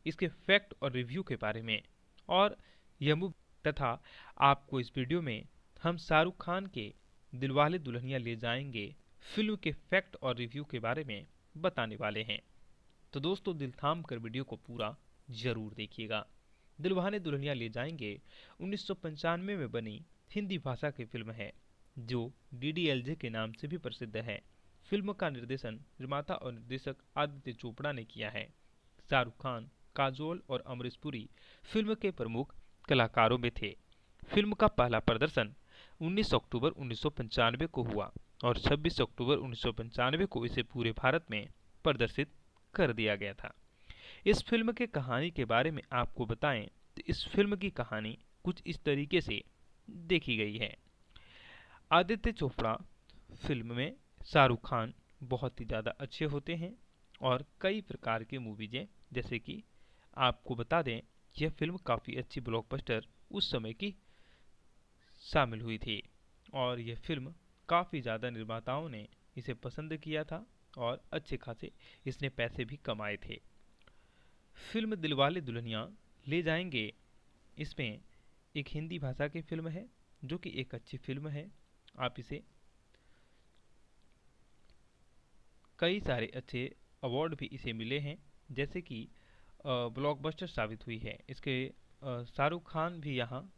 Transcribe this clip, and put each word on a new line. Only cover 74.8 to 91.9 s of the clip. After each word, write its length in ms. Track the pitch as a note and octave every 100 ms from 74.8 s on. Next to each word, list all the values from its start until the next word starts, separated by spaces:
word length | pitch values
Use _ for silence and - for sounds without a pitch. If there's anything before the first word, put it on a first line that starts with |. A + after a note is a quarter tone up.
| A3
दिलवाले 460 | G#3 G#3 C#3 C#3 F3+
दुल्हनिया 480 | C3+ A#2 A#2 A2 A2+ - - - C3+
ले 140 | E3
जाएंगे, 500 | D#3+ D#3+ F3+ B2+ G#2+ - _ - _ _ - -
इसमें 420 | D3+ - A#2+ - - - - - _ D3+
एक 120 | C#3
हिंदी 300 | D3+ D#3+ -
भाषा 300 | C#3 C3 D3
की 140 | E3
फिल्म 260 | D#3+ D#3+ E3
है 200 | E3 A#3 _ _ -
जो 140 | C3 F3
कि 140 | -
एक 200 | - C3
अच्छी 220 | A#2+ - C3
फिल्म 320 | - C3+ D3+
है। 220 | D3 F3+ - - _ - -
आप 160 | B2+ -
इसे 240 | A2+ C#3+ - - - _ _ _ _ - - _ _ _ - - - _ - _ - _ - - - - - _ - - _ - - - - -
कई 220 | E3+ G3+
सारे 260 | E3+ B2 A2+
अच्छे 500 | C3 - B2 B2+ - - -
अवार्ड 300 | C3 B2+ E3
भी 120 | D3+ C#3+
इसे 260 | C3 B2
मिले 260 | A2+ A2+ C#3+
हैं, 180 | C#3+ E3 - - -
जैसे 300 | C3+ D3 F3+
कि, 260 | E3+ A2+ - - - - -
अ, 80 | - C#3+
ब्लॉकबस्टर 800 | B2 A#2+ B2 C#3+ C#3+ D3+ D#3+ F3+
साबित 400 | - G#2+ A2 -
हुई 120 | A2+
है। 200 | A2 - -
इसके, 440 | C3 C#3 B2+ C3 - -